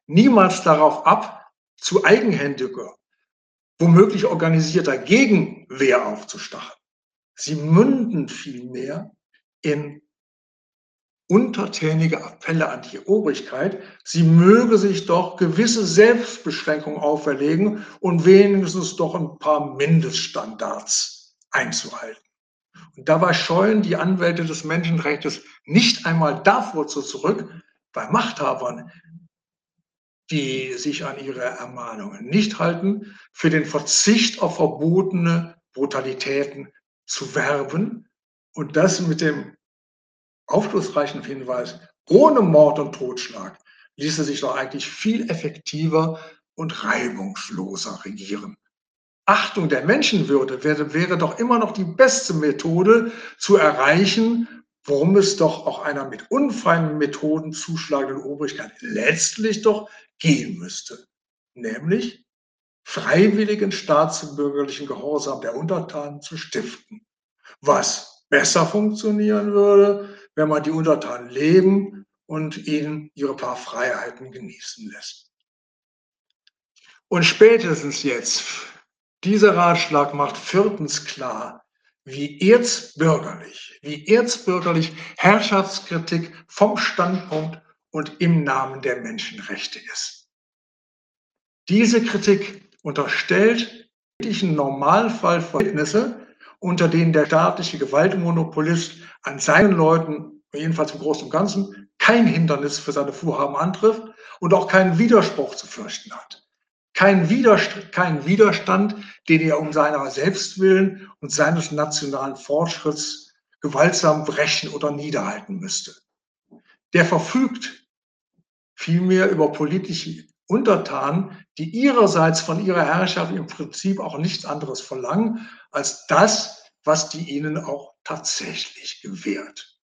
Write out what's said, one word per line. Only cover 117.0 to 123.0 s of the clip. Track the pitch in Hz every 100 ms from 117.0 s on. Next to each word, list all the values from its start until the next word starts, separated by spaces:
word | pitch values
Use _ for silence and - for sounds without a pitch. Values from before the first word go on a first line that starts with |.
verfügt | 165 160 - 254 269 - - - _ _ _ _ _ _ _ _ _
vielmehr | - - 170 185 185 190
über | 165 151
politische | - 147 185 - 165 165 - - _ _
Untertanen, | 214 254 185 - 139 139 170 190 - _ -
die | 160
ihrerseits | 226 277 240 202 165 160 160
von | - 165
ihrer | 196 175
Herrschaft | 147 170